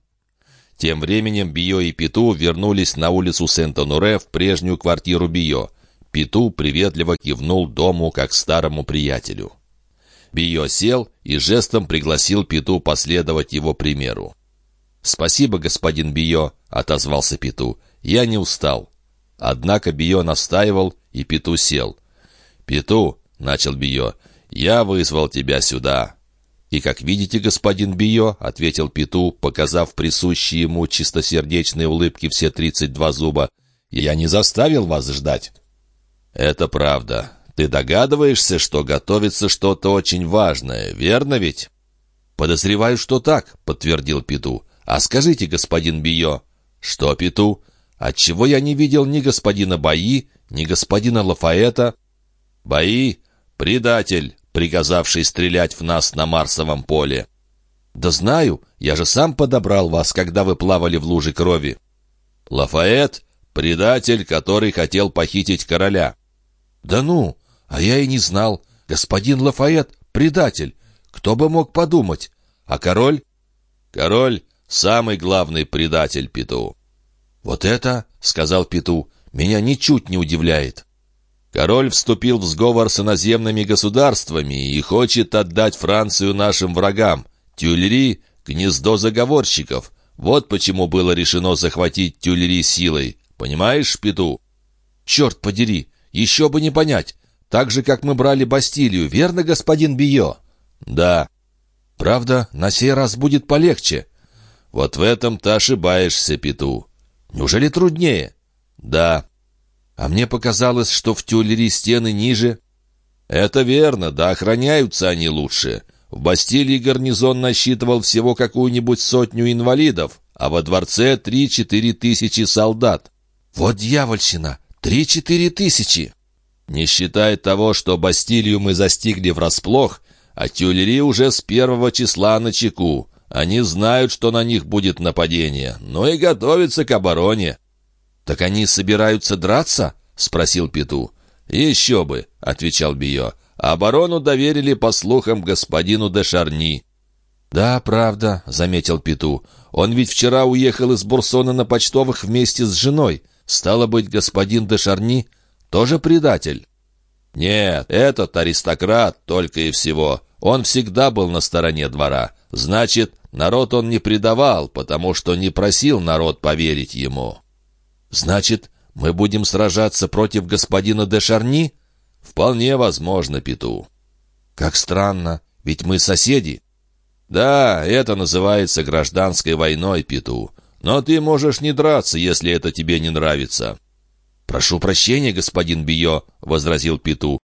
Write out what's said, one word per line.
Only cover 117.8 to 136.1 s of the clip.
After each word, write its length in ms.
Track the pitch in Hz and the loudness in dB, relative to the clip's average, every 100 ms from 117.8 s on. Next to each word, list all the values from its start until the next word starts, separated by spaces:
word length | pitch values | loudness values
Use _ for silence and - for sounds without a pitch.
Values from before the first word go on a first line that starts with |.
| 123 120 | 2 0
всего 320 | 104 113 120 | 0 0 2
какую-нибудь 640 | 117 120 127 127 123 120 120 | 2 0 0 0 0 0 0
сотню 500 | - 127 120 113 120 | 0 0 0 0 0
инвалидов, 720 | 120 123 135 156 90 73 - _ | 2 2 4 4 2 -4 -8 _
а 140 | - 69 | -6 -2
во 140 | 82 | -2
дворце 540 | 78 92 87 - 123 131 | 0 0 0 2 2 2
три-четыре 760 | - 123 139 - 110 104 117 | 0 0 0 0 0 0 0
тысячи 520 | 110 120 113 110 - | 0 0 0 0 0
солдат". 640 | 107 107 110 113 120 82 - _ _ _ _ | 0 2 2 2 2 0 -4 _ _ _ _
"Вот 220 | - 92 98 | -2 -2 0
дьявольщина! 800 | 107 147 131 110 - 87 78 65 - - | 0 0 0 -2 -2 -2 -6 -10 -16 -12
Три-четыре 680 | - 110 156 160 151 170 175 | -2 0 2 0 0 2 2
тысячи!" 640 | 170 196 - 107 - 69 - _ _ _ _ - | 0 0 0 0 -2 -4 -10 _ _ _ _ -10
"Не 180 | 73 80 | -4 0
считая 500 | - 90 104 107 104 | 0 0 2 2 2
того, 380 | 98 98 110 | 0 2 2
что 220 | 104 - 90 | 2 0 0
Бастилию 640 | 92 90 - 117 107 104 | 0 0 0 0 2 2
мы 140 | 101 | 2
застигли 560 | 90 95 - 110 95 90 | 2 2 2 -2 -2 0
врасплох, 720 | 78 85 - 95 127 127 - _ _ _ | 0 0 -2 0 2 2 -2 _ _ _
а 140 | - - | -10 -8
Тюильри 520 | - 92 92 95 131 | -2 0 2 2 2
уже 320 | 143 110 131 | 2 4 2
с 80 | - | 0
первого 500 | - 110 127 123 123 | -2 2 2 2 0
числа 480 | - 120 90 101 110 | 0 -2 0 2 2
на 140 | 113 | 0
чеку. 560 | 104 113 - 87 69 - _ - | -2 -2 0 0 0 -4 _ -10
Они 320 | - 82 110 | -4 0 0
знают, 500 | 110 82 110 127 131 | 0 0 2 2 2
что 180 | - 117 | 0 0
на 140 | 117 | 0
них 220 | 117 113 76 | 0 -2 -2
будет 340 | 104 95 85 | 0 0 0
нападение, 760 | 85 82 82 82 78 69 65 57 | -2 0 0 0 -2 -4 -6 -8
но 260 | 50 71 | -8 -2
и 120 | 127 | 0